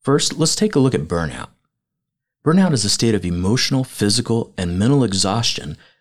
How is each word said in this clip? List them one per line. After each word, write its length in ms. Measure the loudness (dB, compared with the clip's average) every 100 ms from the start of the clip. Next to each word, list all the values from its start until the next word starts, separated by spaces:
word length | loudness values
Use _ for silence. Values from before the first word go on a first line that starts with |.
First, 360 | 2 2 0 0
let's 160 | -2
take 220 | 0 0 2
a 20 |
look 160 | 2
at 140 | 0 -2
burnout. 400 | -4 -4 -6 -16 _ _ _ _ _ _ _ _ _
Burnout 300 | 2 4 4
is 140 | 2 0
a 40 |
state 240 | 0 0
of 120 | 0 -2
emotional, 580 | -2 0 0 0 -2
physical, 680 | -4 -2 0 0 0 -4 -4 -6
and 220 | -4 0
mental 260 | 2 2
exhaustion 720 | 2 0 0 0 -2 -4 -10 -14 -18 _